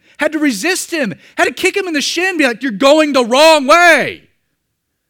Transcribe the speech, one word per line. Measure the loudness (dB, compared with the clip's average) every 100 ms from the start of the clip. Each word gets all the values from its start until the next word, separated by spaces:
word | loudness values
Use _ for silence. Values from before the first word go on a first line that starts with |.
| _ -6
had | -6
to | -2
resist | -4 -2 -4 -6 -6
him, | -6 -6 -8 _ -4
had |
to | -4
kick | -2 -4 -4
him | -6
in |
the | -6
shin, | -6 -4 -4 -2
be | -2
like, | -2
"You're | -8
going | 0 2 4 2
the | 0
wrong | 0 4 4 4 4
way." | 4 4 4 0 -8 _ _ _ _ _ _ _ _